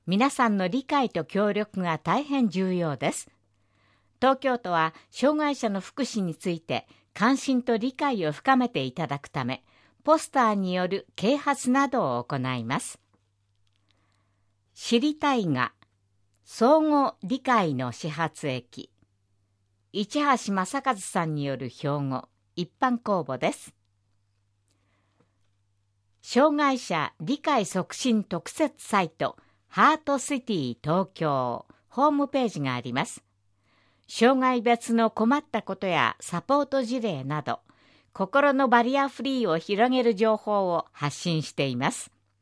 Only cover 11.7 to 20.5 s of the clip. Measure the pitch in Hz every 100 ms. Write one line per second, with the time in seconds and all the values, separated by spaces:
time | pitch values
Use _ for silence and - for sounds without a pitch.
11.7 | 262 277 262 160 120 123 143 127 127 113
12.7 | 147 - - _ _ _ _ _ _ _
13.7 | _ _ _ _ _ _ _ _ _ _
14.7 | - - 233 294 302 294 262 185 131 123
15.7 | - _ _ _ _ _ _ - - 233
16.7 | 311 311 294 269 - 185 262 - 240 180
17.7 | 131 127 117 160 151 160 - 151 127 -
18.7 | - - _ _ _ _ _ _ _ _
19.7 | _ _ 185 202 294 285 254 -